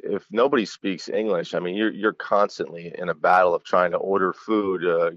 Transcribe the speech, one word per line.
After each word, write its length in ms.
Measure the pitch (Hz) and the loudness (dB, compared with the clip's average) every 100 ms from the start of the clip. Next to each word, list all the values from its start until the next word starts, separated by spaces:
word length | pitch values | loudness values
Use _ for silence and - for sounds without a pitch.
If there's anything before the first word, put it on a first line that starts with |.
if 220 | - 98 - | -6 -6 -4
nobody 340 | 104 131 139 | 0 2 2
speaks 460 | 98 - 98 92 - | 0 -4 -6 -6 -4
English, 420 | 98 110 90 78 | -2 0 -2 -2
I 80 | 85 | -4
mean, 160 | 87 95 | -4 -2
you're, 160 | 110 | -2
you're 220 | 92 107 | 0 -2
constantly 800 | 95 - 104 101 - 85 85 85 - | -2 -2 0 2 -2 -8 -10 -12 -8
in 140 | 87 | -6
a 40 | |
battle 400 | 78 87 90 90 | 0 4 4 4
of 80 | 85 | 2
trying 280 | - 95 90 | 0 2 2
to 80 | 87 | 0
order 340 | 95 98 92 | 0 0 0
food, 540 | 85 - 107 101 92 87 | -2 -2 0 0 0 0
uh, 240 | 85 85 | 2 0